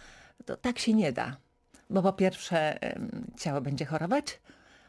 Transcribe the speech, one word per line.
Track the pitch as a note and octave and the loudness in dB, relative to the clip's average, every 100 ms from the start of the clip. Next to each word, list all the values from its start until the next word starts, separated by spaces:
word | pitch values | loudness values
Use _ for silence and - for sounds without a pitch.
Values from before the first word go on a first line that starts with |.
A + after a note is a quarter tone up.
| - - - - - | -20 -20 -20 -18 -10
To | - | -4
tak | B3 B3 | -4 -2
się | - | 4
nie | A3 E3+ | 4 4
da, | B2 A#2+ C3+ _ _ _ - - | 0 -4 -6 _ _ _ -20 -2
bo | F#3+ | 2
po | F#3 | 2
pierwsze, | F#3+ F#3+ F#3 - E3+ D#3 - | 4 2 0 -2 2 2 0
em, | - - - - - - | -4 -6 -8 -8 -10 -6
ciało | E3+ C#3 | -2 -2
będzie | C3+ C#3 D3 | -2 -4 -2
chorować, | D#3+ E3 C4+ D4 - _ - - - | -2 0 0 0 -10 _ -20 -20 -20